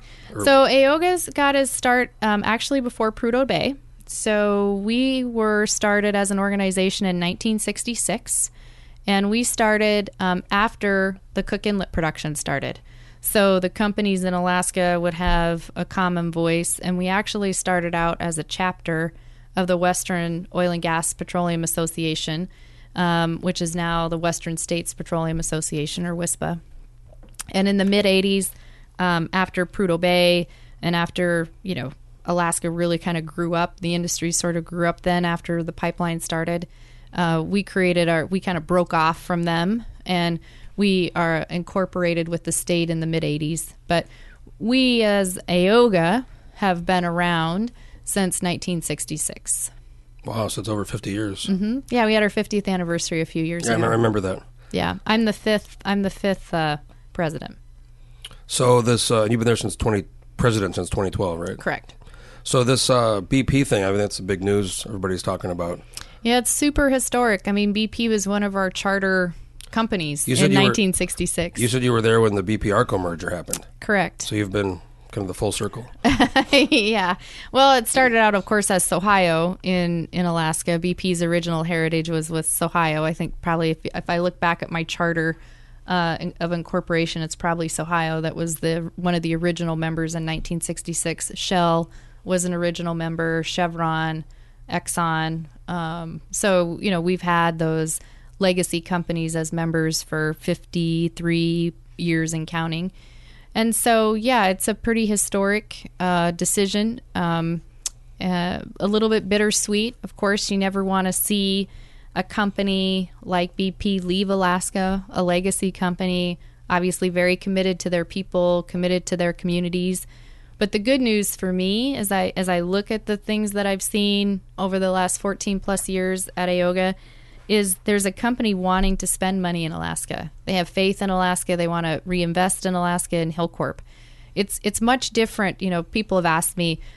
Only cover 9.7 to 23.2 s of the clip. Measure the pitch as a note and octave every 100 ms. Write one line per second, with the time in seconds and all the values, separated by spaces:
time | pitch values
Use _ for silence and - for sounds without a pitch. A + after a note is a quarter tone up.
9.7 | G#3+ G#3+ G#3 G3 - F#3 F3+ - G3+ A3
10.7 | - G#3 G3 F#3+ F#3+ - - - G3+ G#3+
11.7 | G3+ F3 - D#3+ - D#3 D3 - C#3+ B2+
12.7 | - - - - - - A3 G3 F#3+ F3+
13.7 | - G#3 G3+ G#3 F#3 F#3 F3+ F3+ F3+ F3+
14.7 | F#3+ F3 F3 E3+ E3 F3+ F3 E3+ E3+ -
15.7 | - F3 - F3+ F3 E3+ E3+ E3 E3 E3+
16.7 | - F#3 F3+ F#3 F#3+ G#3+ G#3+ G3 F3+ -
17.7 | F3+ E3+ E3+ E3+ E3 E3+ D#3+ D3+ - F#3
18.7 | - - D#3+ E3 - - - - - F3+
19.7 | F3 F3+ F3+ - F3+ E3+ E3 F3+ F#3 F3+
20.7 | E3+ E3+ E3 E3+ - F3 F3+ F3 E3+ E3
21.7 | - E3 - D#3+ D#3 - D#3 F#3 - -
22.7 | - - - F3 E3+